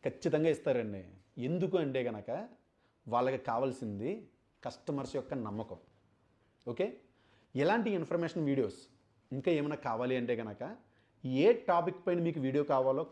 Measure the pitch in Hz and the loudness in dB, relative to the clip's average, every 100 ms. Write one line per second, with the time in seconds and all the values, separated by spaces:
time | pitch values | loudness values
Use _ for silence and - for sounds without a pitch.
0 | - - 170 156 160 147 - 123 113 101 | -4 -4 0 2 2 2 2 0 0 -6
1 | 90 92 _ - 120 175 175 185 151 131 | -12 -20 _ -8 -2 0 2 2 2 0
2 | 120 107 101 135 233 - _ _ _ _ | -2 -4 -6 -6 -8 -16 _ _ _ _
3 | - 120 127 131 - 117 135 127 113 101 | -2 2 2 0 -2 0 0 -2 -6 -4
4 | 120 214 190 _ _ _ 135 - - 143 | -4 -6 -10 _ _ _ -12 -10 -6 -4
5 | 131 143 123 139 110 104 110 90 - _ | -4 -6 -4 -6 -4 -6 -8 -10 -18 _
6 | _ _ _ _ _ _ - 120 202 - | _ _ _ _ _ _ -10 -2 -2 -4
7 | _ _ _ _ _ 127 151 220 226 196 | _ _ _ _ _ 0 2 4 2 0
8 | 160 170 170 170 151 139 110 - - _ | 0 -2 0 0 0 2 0 -2 -18 _
9 | _ _ _ 131 156 160 143 147 135 113 | _ _ _ -4 2 2 0 -2 -2 -2
10 | 123 127 120 117 113 104 147 - _ _ | 0 0 0 -2 -2 -8 -10 -12 _ _
11 | _ _ 131 131 180 233 - 175 170 180 | _ _ -4 4 6 6 4 2 2 -2
12 | - 175 170 165 131 135 147 135 131 135 | 0 2 2 0 0 2 2 2 4 2
13 | - | -2